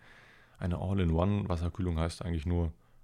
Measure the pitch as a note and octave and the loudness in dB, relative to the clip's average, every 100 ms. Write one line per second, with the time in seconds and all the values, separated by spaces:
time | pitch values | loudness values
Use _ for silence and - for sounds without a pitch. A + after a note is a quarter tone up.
0 | - - - - - - F#2 E2+ F#2 G2 | -18 -20 -20 -20 -20 -6 -2 -2 0 2
1 | E2+ D#2+ F#2 G#2 G2 E2+ F2 - F#2 D#2+ | 4 4 4 2 0 -2 -2 -2 -2 0
2 | D#2+ - F2 E2 D2+ F2 E2 - _ - | -2 -4 -4 -4 0 0 0 -4 _ -20